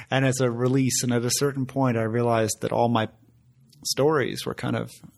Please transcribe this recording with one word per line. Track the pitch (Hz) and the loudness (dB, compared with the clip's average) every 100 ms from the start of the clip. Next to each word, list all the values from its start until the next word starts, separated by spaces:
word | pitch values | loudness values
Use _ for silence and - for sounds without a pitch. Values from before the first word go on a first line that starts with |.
| - | -2
and | 131 135 | 2 2
as | 127 | 2
a | 127 | 0
release. | 117 127 135 131 - | 0 0 2 2 0
And | 123 | 0
at | 120 | 0
a | 120 | 0
certain | - 143 139 | 0 0 -2
point, | 127 139 131 113 | -4 0 0 2
I | |
realized | 110 117 120 113 110 - | 0 0 2 2 2 -2
that | 117 | -2
all | 110 120 | 0 2
my | 117 110 - _ _ _ _ _ - | 2 0 -6 _ _ _ _ _ -12
stories | 127 - 143 156 113 - - | -6 0 2 2 0 -4 -8
were | |
kind | - 123 117 | -8 -4 -4
of, | 117 - - | -6 -12 -20